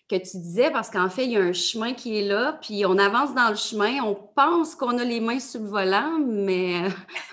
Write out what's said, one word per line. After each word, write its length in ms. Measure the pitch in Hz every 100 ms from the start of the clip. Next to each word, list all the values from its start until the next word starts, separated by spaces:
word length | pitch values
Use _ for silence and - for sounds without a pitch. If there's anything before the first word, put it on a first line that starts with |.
| -
que 80 | 190
tu 200 | 185 190
disais 320 | 170 175 294
parce 200 | 247 -
qu'en 200 | 202 185
fait, 140 | 220
il 80 | 254
y 60 | 226
a 40 |
un 120 | 180
chemin 400 | 180 - 226 226
qui 240 | 254 240 214
est 100 | 202
là, 320 | 202 269 302
puis 240 | - 202 196
on 120 | 190
avance 360 | 196 240 285
dans 140 | 247 233
le 60 | 208
chemin, 480 | - 214 233 269
on 120 | 220 196
pense 600 | - - 285 339 320 -
qu'on 220 | 247 240
a 60 | 247
les 160 | 233
mains 180 | 226 254
sur 220 | 254 240
le 80 | 214
volant, 480 | 208 190 196 285 330
mais 600 | 269 208 196 185 180 175 185 185 - - -